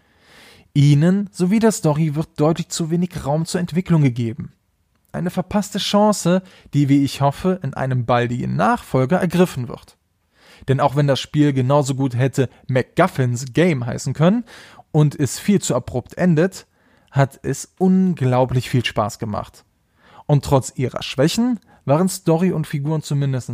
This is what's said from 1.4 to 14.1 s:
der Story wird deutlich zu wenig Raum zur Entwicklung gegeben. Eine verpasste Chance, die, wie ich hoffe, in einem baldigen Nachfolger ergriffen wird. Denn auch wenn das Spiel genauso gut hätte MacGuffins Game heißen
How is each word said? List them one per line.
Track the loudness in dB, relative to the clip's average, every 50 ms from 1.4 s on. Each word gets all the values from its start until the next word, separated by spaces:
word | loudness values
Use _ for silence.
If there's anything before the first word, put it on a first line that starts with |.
| -2 0 2 2
der | 2 2 2
Story | 2 0 0 0 0 0 -2 -2
wird | -4 -6 -6 _ 0
deutlich | 0 0 0 0 -4 -8
zu | -6 -6 -4 -2
wenig | -2 -2 -2 -4 -6 -6 -6
Raum | -4 -2 -2 -2
zur | -4 -4 -4
Entwicklung | -4 -4 -2 -2 0 2 2 4 4
gegeben. | 2 2 0 -4 -6 -6 -8 -12 -14 _ _ _ _ _ _ _ _ _ _ _ _ -8
Eine | -6 -6 -4
verpasste | -4 -4 -4 -2 -2 -4 -2 -4 -6 -6
Chance, | -4 0 2 2 4 4 2 2 0 0 0 0 0 -4 -16 -20 -12 -4 0
die, | 0 2 4
wie | 4 4 2
ich | 0 -2 0 -2
hoffe, | -2 -2 -2 -2 -2 -2 -2 -4
in | -8 -8
einem | -6 -4 -4 -2 -2 0
baldigen | 0 0 0 0 0 -2 -4 -4 -4 -2
Nachfolger | 0 0 0 0 -2 -4 -2 -2 0 0 2 0 0
ergriffen | 0 0 2 2 2 2 0 -4 -10 -10
wird. | -12 -14 -18 _ _ _ _ _ _ _ _ _ _ _ _ _ -20 -10 -4 -2
Denn | 0 0
auch | 0 0 2
wenn | 2 2
das | 2 0 0
Spiel | -2 -2 0 2 2 2 2
genauso | 2 0 2 2 2 2 0 -2
gut | -2 -2 -2 0
hätte | 0 -2 0 0 0 -2 -2 _ _ _ -2
MacGuffins | -2 -2 -2 -2 0 0 0 0 0 0 -2 -2 -2 -4 -8 -4 0
Game | 2 2 2 2 -2 -4
heißen | -6 -8 -6 -6 -6